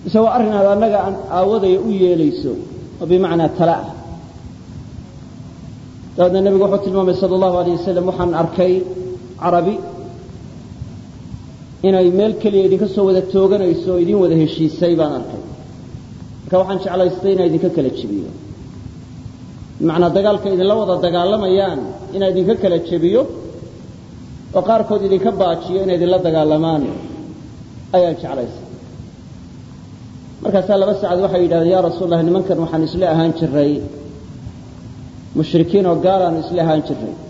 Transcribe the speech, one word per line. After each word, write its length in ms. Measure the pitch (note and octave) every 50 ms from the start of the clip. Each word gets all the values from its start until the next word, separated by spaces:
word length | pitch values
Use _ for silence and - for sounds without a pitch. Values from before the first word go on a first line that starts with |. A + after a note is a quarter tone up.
Mise 180 | - - - G#3+
waa 140 | A3 A3 -
arrin 180 | B3 A3 G#3+ G#3+
aad 140 | G3+ G3
annaga 320 | G3 G3+ G3+ A3+ A3 G#3 G3
aan 140 | F3+ G3 F#3+ F#3+ -
aawadaya 520 | - E3 F3+ F#3 G3 A3 A3 G3 F#3 F3+ G3
u 100 | A3 A3+
yeelayso 600 | G#3 F#3+ F#3 F3+ F3 E3 D#3+ D3 - - - C3+ A#2 - - - - - - - -
oo 120 | - F3
bimacnaa 420 | D#3+ F3 F#3 F#3+ F3 E3 E3+ D#3+ D3+
tala 260 | - - E3+ E3 E3
ah?" 140 | - - - - - - - - - - - - - - - - - - - - - - - - - - - - - - - - - - - - - - - - - - - - - - - -
Dabeedna 280 | - F3 F3+ F3 F#3+
Nabigu 240 | G3 G3+ G3 F#3+ G3
wuxuu 180 | F#3+ F#3+ G3 G3
tilmaamay 320 | F#3+ F#3 F#3+ F#3 F#3 E3+
sallallahu 420 | - G3 F#3 F#3 F#3 F#3+ F#3 F3
alayhi 200 | F3+ F3 F3 F3
wasallam, 280 | E3 - G3 F3+ F3 F3
"Waxaan 260 | F#3+ F#3 - F3+ F3 E3+
arkay 380 | D#3+ E3 D#3+ - - F3+ F#3 F#3 F#3 - - - - - - - - - - -
Carabi 400 | - E3 F3 F3 F3 F3 G3 G#3+ - - - - - - - - - - - - - - - - - - - - - - - - - - - - - - - - - - - - - - - - -
inay 300 | - F#3+ F#3+ F#3 F#3 F3
meel 220 | F3 F#3+ G#3 A3 A3
keliya 280 | - - G#3+ G3+ G3 F#3+
idinka 240 | F#3+ F#3+ F#3 G#3+ G3+
soo 160 | - G#3+ G3+
wada 160 | F#3+ F#3+ F#3 F#3
tooganayso 640 | - - G3 F#3+ F#3+ G3 G3+ G3 F3+ E3 E3 - F#3
oo 100 | F#3 F3
idin 180 | E3+ F3+ G#3
wada 180 | G3+ F#3 E3+ E3
heshiisay 580 | D#3+ D#3 D3 - - D#3+ D3+ - - F3+ F3 E3+
baan 160 | D#3 D#3 D3 C#3+
arkay. 280 | B2+ A2+ - - - - - - - - - - - - - - - - - - - - - -
Marka 180 | - - - F3+
waxaan 220 | F3+ F#3 F#3 G3 F3+
jeclaystay 500 | - G3 F3 F#3 F#3 F3 - - - G3 F#3+
inaan 160 | F#3 F3+ E3
idinka 200 | D#3 E3 - F3+
kala 200 | - D#3+ C#3 B2+
jebiyo." 400 | - - - G#2 G#2 G2 - - - - - - - - - - - - - - - - - - - - - - - - - - - - - - -
Bimacnaa 380 | - - E3 D#3 E3+ F3 E3+
dagaalka 360 | E3 F#3+ G3 G#3+ G#3 G3 - G3+
idinla 260 | F#3+ F3+ F3+ G3 G#3
wada 200 | A3+ G#3+ F#3+ F#3
dagaalamayaan 840 | D#3 F3+ F3 F3 F3 F3 F#3+ G#3 A3 G3+ F#3 F#3 G3 G3 F#3 E3 C#3 A#2+ - - - - - -
inaan 180 | F#3+ G3 F#3+ F3+
idinka 220 | F#3 F3+ F3 A3+
kala 200 | - - F#3+ F3 E3
jebiyo 440 | - - F#3 E3 D#3+ F3 G3+ A#3+ D4+ - - - - - - - - - - - - - - - - - - - - - - - - - -
oo 80 | - F3+
qaarkood 400 | G3+ A3+ A3 G#3+ - G#3+ G3+ G3
idinka 260 | F#3+ G3 F#3 F#3+ A3+ G3+
baajiyo 460 | F#3 F#3+ F3 E3 E3 - - F3+ G3 F#3+
inay 140 | F#3 F3+
idinla 220 | F3 F3 F3 F3+ F#3
dagaalamaan 640 | F3+ E3+ D#3+ D#3+ D3+ D3+ D3+ D#3 D#3+ E3 D#3+ D3+ C#3 A#2+ - - - - - - - - - - - - - - - - - - - -
ayaan 240 | - F3+ F3+ F3 D3+
jeclaystay. 500 | - - C3 C3+ C3 A#2+ A2+ - - - - - - - - - - - - - - - - - - - - - - - - - - - - - - - - - - - - - -
Markaasaa 380 | - - G3+ F#3+ F#3 - G#3 G3
laba 160 | F#3+ G3 G#3
sacad 240 | G3+ - F3+ F3+ F3+
waxay 200 | F#3+ E3+ E3+ F3+ F3+
yidhahdeen, 300 | E3+ E3 E3+ E3 E3+ F#3
"Yaa 100 | F#3 F3+
Rasuulallah, 400 | E3+ E3+ - F#3+ E3+ F3 E3 D#3+
nimankan 360 | E3 F3 F#3+ F#3 - F3+ D3+
waxaan 240 | E3 E3 E3 D#3+ D#3+
isla 220 | D#3 - F3 F#3 F3
ahaan 220 | D#3 E3 E3 E3 D#3+
jirray 400 | - E3 D3 C3 D3 C#3+ C#3+ D3 C3+ - - - - - - - - - - - - - - - - - - - - - - - - - - - - - - -
mushrikiin 540 | - D#3 - - E3+ E3+ E3+ - G3 F#3+
oo 100 | F3+ E3+
gaal 240 | D#3+ - F#3 F#3+ F#3+ F#3
aan 140 | E3+ E3 D#3+
isla 220 | D3 - F3 F3 D#3+
ahaan 200 | E3 D#3 D#3 D3
jirray. 320 | - C#3 - A2 G#2 - - - -